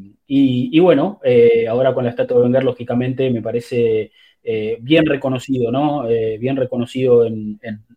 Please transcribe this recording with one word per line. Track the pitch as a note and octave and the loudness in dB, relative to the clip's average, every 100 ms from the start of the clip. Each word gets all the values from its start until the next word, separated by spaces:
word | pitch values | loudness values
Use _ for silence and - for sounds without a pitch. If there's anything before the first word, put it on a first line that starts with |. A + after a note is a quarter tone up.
| G2 _ - | -20 _ -4
y, | C#3 C3+ B2 B2+ | 0 2 0 0
y | D#3 | 2
bueno, | F3+ C#3 F3 G#3 | 4 4 2 -2
eh, | C3+ A#2+ A#2 A#2 A2+ | 2 6 6 4 0
ahora | A#2 C3 | 0 0
con | B2+ | 0
la | A#2+ | -4
estatua | A#2+ B2+ B2 | -4 0 2
de | |
Wenger, | B2 B2+ | 2 2
lógicamente, | C3 A#2+ A#2+ B2 B2+ B2+ C3+ | 0 -4 -6 -4 -4 -2 -2
me | A#2+ | -2
parece, | A2 A#2+ A#2+ B2 A#2 A2 G#2 _ _ _ | -4 -6 -4 -2 0 0 -4 _ _ _
eh, | - A2 G#2+ A#2 | -6 -4 -4 -6
bien | A#2+ D#3+ D#3 | 0 2 2
reconocido, | C#3 C3+ C3 - C3 A#2 | 0 -2 -6 -4 -4 -2
¿no? | C3 D3 C#3+ A#2 | -2 -2 -2 -2
Eh, | A#2 A2 G#2+ | -2 -2 -4
bien | B2 C3+ | -4 -2
reconocido | B2 B2 A#2+ C3 B2+ A#2+ A2+ | -4 -4 -6 -2 2 4 2
en, | A2+ G#2+ G#2 | -2 -10 -12
en, | A#2 G#2+ _ | -14 -16 _